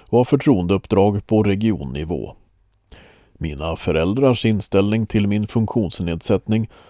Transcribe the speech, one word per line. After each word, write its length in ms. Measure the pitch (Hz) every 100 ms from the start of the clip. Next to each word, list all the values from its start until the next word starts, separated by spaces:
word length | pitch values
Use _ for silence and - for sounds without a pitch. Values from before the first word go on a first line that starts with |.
| -
och 100 | 117
har 60 |
förtroendeuppdrag 1000 | 123 135 151 104 87 98 - 98 101 101 -
på 160 | 110
regionnivå. 920 | 101 98 110 85 69 67 80 78 50 - _ _ _ _ _ - - _ _ -
Mina 380 | 80 71 80 80
föräldrars 680 | - 78 87 113 139 120
inställning 640 | 110 107 - 98 101 110 110
till 220 | 107 101
min 180 | 104 107
funktionsnedsättning 1200 | 117 110 117 87 - 85 85 - 98 - 110 107 - -